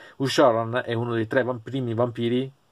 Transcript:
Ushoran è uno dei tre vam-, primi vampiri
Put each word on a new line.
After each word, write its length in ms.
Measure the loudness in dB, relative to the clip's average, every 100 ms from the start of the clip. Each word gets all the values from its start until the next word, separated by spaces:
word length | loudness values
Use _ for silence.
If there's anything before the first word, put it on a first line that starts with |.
| -18 -6
Ushoran 640 | -2 6 6 6 0 -4
è 80 | -2
uno 220 | -4 -2
dei 120 | -2 0
tre 180 | 0
vam-, 160 | 0 -4
primi 340 | -6 -6 -4
vampiri 580 | -2 -2 -2 -2 0 -4 -10 _